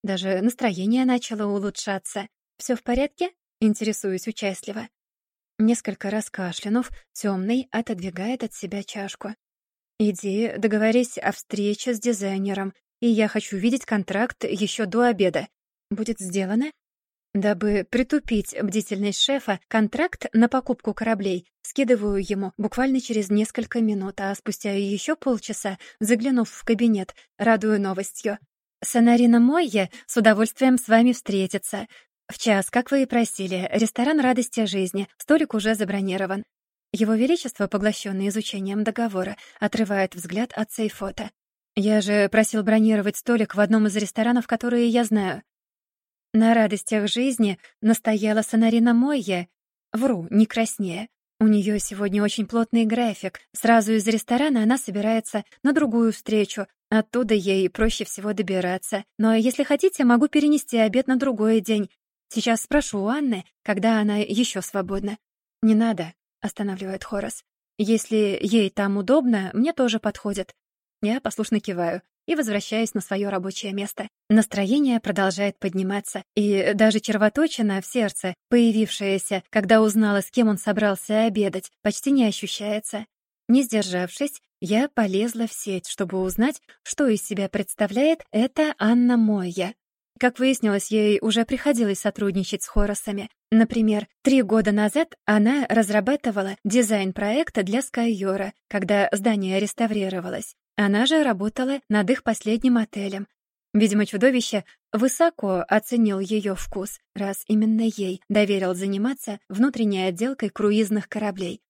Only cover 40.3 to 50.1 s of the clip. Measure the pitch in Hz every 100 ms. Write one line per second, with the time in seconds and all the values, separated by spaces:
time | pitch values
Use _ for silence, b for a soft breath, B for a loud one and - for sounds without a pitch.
40.3 | 190 247 - 220 - 214 - 196 190 202
41.3 | _ _ _ _ - 202 214 202 208 202
42.3 | 220 220 220 208 220 220 214 202 - -
43.3 | 240 214 196 202 220 214 208 208 - 226
44.3 | 247 226 226 240 240 240 240 226 214 190
45.3 | 196 _ _ _ _ _ _ _ _ _
46.3 | 220 226 226 214 208 - 214 202 233 262
47.3 | 240 214 185 b b 220 226 226 214 214
48.3 | 214 220 226 226 233 240 233 269 294 190
49.3 | 180 175 _ _ _ _ 220 262